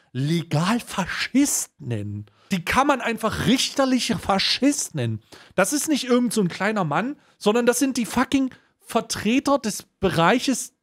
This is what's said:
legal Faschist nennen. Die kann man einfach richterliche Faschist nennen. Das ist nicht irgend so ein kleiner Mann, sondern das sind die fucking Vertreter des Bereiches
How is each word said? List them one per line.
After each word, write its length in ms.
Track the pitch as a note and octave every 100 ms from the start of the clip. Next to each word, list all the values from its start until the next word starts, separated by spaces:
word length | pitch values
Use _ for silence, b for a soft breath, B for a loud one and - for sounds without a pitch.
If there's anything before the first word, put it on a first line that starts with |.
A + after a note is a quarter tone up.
| b
legal 680 | B2+ C#3+ E3+ D#3+ C#3+ F3+ A#3
Faschist 920 | - - E3 - - C4 C#4+ - - -
nennen. 460 | C3 A2 G#2 G#2 G#2 b b
Die 120 | F#3+
kann 220 | - - D4
man 140 | C4+
einfach 460 | A3 A3+ A3 D3+ C#3+
richterliche 680 | B3+ - - C4+ B3+ - G#3
Faschist 800 | - G3 - - C#4 C#4+ -
nennen. 260 | D3+ A#2 A2 B B B B
Das 160 | F#3+
ist 160 | C#4+ -
nicht 200 | C#4+ B3
irgend 240 | B3 B3
so 80 | A3
ein 80 | F3+
kleiner 360 | - G3 A3
Mann, 320 | E3 D3+ A#3+ D4 b b
sondern 280 | G#3 G#3+ A#3+
das 140 | A#3+
sind 160 | C4+ B3
die 100 | A3+
fucking 440 | A#3+ B3+ C#4 C4 B B B
Vertreter 800 | - A3+ A3+ G3 G3+ B3+ C#4+ C#4
des 240 | A3 - - -
Bereiches 720 | F#3+ D3+ E3+ B3 - B3 - _